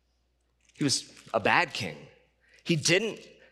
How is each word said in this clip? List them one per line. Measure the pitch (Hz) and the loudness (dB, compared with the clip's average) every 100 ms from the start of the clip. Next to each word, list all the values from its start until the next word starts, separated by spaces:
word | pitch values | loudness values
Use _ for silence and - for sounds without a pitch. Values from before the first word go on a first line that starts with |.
| _ _ _ _ _ _ _ | _ _ _ _ _ _ _
He | _ | _
was | 143 - - - - | -2 -2 -4 -20 -6
a | - | -2
bad | 98 123 175 | 2 2 2
king. | - 92 73 - _ _ _ _ _ | -6 -10 -12 -20 _ _ _ _ _
He | - 165 | -2 0
didn't | 127 180 220 - - - - | 2 2 0 -8 -16 -20 -20